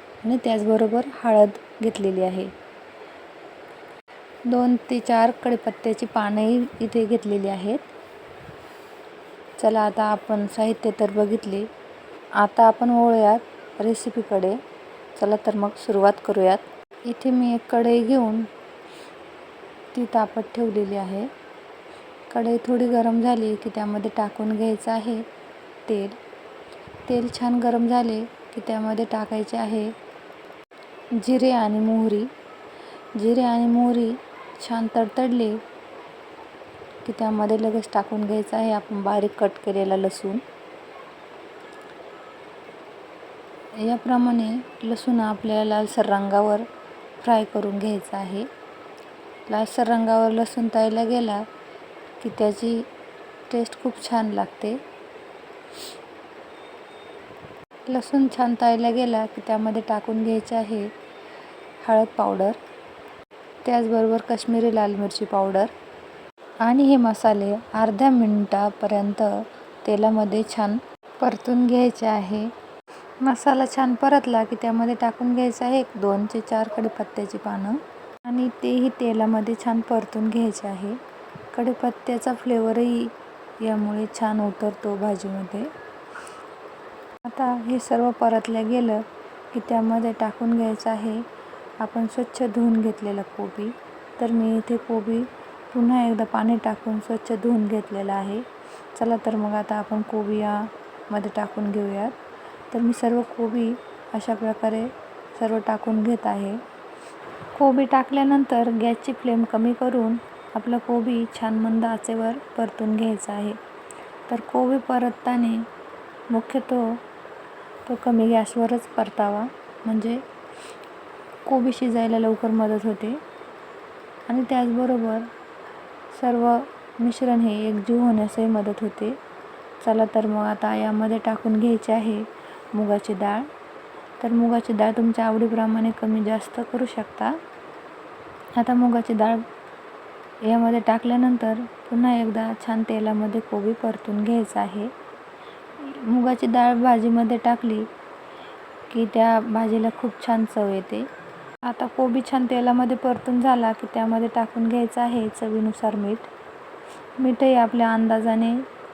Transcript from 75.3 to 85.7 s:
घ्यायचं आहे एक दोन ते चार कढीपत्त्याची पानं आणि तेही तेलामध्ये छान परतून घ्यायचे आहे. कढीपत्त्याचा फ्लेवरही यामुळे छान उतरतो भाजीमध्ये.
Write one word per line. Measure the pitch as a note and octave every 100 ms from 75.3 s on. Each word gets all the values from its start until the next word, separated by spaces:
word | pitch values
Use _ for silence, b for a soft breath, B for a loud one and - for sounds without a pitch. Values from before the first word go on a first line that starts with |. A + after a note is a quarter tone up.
घ्यायचं | B3 B3 A#3
आहे | B3 C4+
एक | - G#3
दोन | G3+ G3+ G#3
ते | A3+
चार | - A3 A3 -
कढीपत्त्याची | G#3+ - G#3 - G3+ G3+
पानं | G#3 G3+ G3 C#4 - - - -
आणि | B3 B3 B3+ -
तेही | B3 B3 B3+ -
तेलामध्ये | A#3 A3 A3 A3 G#3+ A3+
छान | A#3+ A3+ A3
परतून | A3+ A3 A3 A3
घ्यायचे | A3+ A3+ G3 G3+
आहे. | F#3+ G3+ B3+ - - - - - -
कढीपत्त्याचा | A#3+ A#3+ B3 - - A#3+ C4
फ्लेवरही | A#3+ B3+ A#3 A3+ A3+ A#3+ A#3 A#3 - - - - -
यामुळे | A3 G#3+ G#3 G#3+ G#3+ -
छान | A3 G#3+
उतरतो | G#3 F#3+ G#3 G3+ G#3+ G3+
भाजीमध्ये. | G#3 G3 G3 F#3+ F#3 G3+ D4